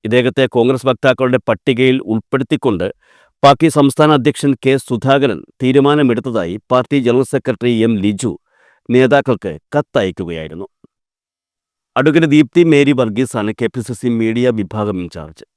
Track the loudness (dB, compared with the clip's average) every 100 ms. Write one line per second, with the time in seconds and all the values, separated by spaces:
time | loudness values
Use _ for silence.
0 | 0 0 0 0 0 2 0 0 -2 0
1 | 0 0 0 0 -2 -2 -2 0 0 0
2 | -2 -6 -4 -6 -4 -2 -2 -2 -6 -8
3 | _ _ _ _ 2 4 2 2 2 2
4 | 2 2 0 0 -2 0 0 -2 -2 -4
5 | 0 2 2 -2 -10 _ 2 4 4 2
6 | 2 0 -4 -6 -4 -8 _ -2 0 -2
7 | 0 0 0 -4 -4 -4 -2 0 0 0
8 | -2 -2 -6 -6 _ _ _ _ 0 2
9 | 4 2 0 -4 -6 -12 _ -6 -4 -4
10 | -4 -6 -10 -10 -12 -14 -16 _ _ _
11 | _ _ _ _ _ _ _ _ _ -2
12 | 2 2 4 2 4 2 4 4 2 2
13 | 0 -2 -4 -4 -6 -4 -4 -4 -10 -6
14 | -4 -2 -2 0 0 0 -4 -4 -4 -4
15 | -8 -14 -18 -20 -20